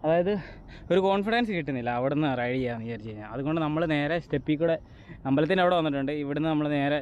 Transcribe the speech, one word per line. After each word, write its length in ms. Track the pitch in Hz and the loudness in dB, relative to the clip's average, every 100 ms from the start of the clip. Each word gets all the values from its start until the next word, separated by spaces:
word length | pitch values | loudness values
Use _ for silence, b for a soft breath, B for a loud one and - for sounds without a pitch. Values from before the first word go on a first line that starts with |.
അതായത് 300 | 151 170 180 208 B B B B B | 0 2 2 -2 B B B B B
ഒരു 80 | 175 190 | 2 4
കോൺഫിഡൻസ് 440 | 202 202 233 226 180 | 2 2 0 0 -2
കിട്ടുന്നില്ല 320 | 143 131 117 120 | -2 -2 -2 0
അവിടുന്ന് 300 | 135 143 151 127 | 0 2 0 0
റൈഡ് 160 | 120 131 | 0 0
ചെയ്യാമെന്ന് 300 | 123 117 113 | -2 -4 -6
വിചാരിച്ച് 220 | 113 110 | -8 -10
കഴിഞ്ഞാൽ. 200 | 107 107 120 | -12 -10 -6
അതുകൊണ്ട് 260 | 143 165 151 | -2 0 0
നമ്മൾ 160 | 156 165 147 | 0 0 0
നേരെ 220 | 147 170 - | 0 -2 -2
സ്റ്റെപ്പിൽ 340 | 143 - 151 | -4 0 2
കൂടെ 140 | 165 165 - B B B 131 | 2 0 -4 B B B 0
അമ്പലത്തിൻ്റെ 340 | 139 156 185 180 | 2 4 4 4
അവിടെ 120 | 180 | 4
വന്നിട്ടുണ്ട്. 340 | 156 139 135 151 | 2 0 -2 -2
ഇവിടുന്ന് 260 | 143 147 160 | -2 -2 0
നമ്മൾ 140 | 151 147 147 | 0 0 0
നേരെ 220 | 139 147 | 0 0